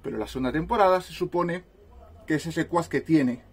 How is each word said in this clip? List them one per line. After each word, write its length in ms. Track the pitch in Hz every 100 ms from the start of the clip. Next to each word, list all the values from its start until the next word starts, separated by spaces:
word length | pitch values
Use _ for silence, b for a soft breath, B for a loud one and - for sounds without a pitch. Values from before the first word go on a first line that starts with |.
Pero 140 | 139
en 40 | 113
la 60 | 107
segunda 240 | 131 127
temporada 500 | 151 175 233 190 185
se 120 | 180
supone 500 | - 175 175 175 175 - _ - - - - -
que 80 |
ese 160 | 156 165
secuaz 380 | 160 156 214 208
que 120 | 143
tiene 420 | - 160 127 120 -